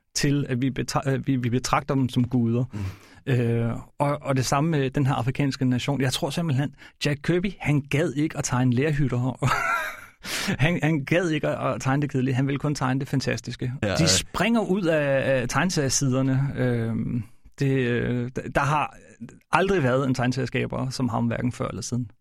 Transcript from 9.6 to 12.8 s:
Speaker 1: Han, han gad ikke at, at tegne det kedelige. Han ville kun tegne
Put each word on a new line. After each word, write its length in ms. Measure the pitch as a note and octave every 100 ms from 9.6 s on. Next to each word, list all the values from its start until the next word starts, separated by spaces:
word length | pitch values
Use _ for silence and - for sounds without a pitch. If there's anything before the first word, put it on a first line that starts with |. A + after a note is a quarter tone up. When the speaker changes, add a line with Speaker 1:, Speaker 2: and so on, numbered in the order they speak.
| - - - - - _ - - - -
Speaker 1:
Han, 200 | D#3 F3
han 220 | D3+ D#3+ C#3
gad 240 | E3 F#3
ikke 180 | D3+ D3+
at, 280 | B2 C3+ -
at 60 |
tegne 200 | B2+ C#3
det 80 | D3
kedelige. 240 | C3 B2+ B2
Han 120 | C3+
ville 120 | C#3
kun 160 | D3+
tegne 240 | D3